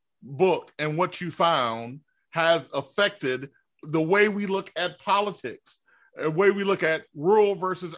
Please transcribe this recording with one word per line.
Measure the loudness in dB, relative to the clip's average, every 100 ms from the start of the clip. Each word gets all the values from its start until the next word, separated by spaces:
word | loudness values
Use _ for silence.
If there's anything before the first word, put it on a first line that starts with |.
| _ _
book | -10 2 2 2 -2 -6
and | -4 -2
what | -2 -4
you | -8
found | 0 2 2 0 -4 -10 -14 _ _ _
has | 0 2 2 0
affected | -8 -4 0 -2 -2 -4 -4 -8 _ _ _
the | -6 -2
way | 2 4 2
we | 0 -4
look | -4 -6 -6
at | -6 -6
politics, | -2 0 0 -6 -10 -12 -18 -20 _ _ _ -8
the | -4
way | 2 2
we | 2
look | 0 0
at | 0 -2 -6
rural | -4 2 4 4
versus | 2 -4 -6 -10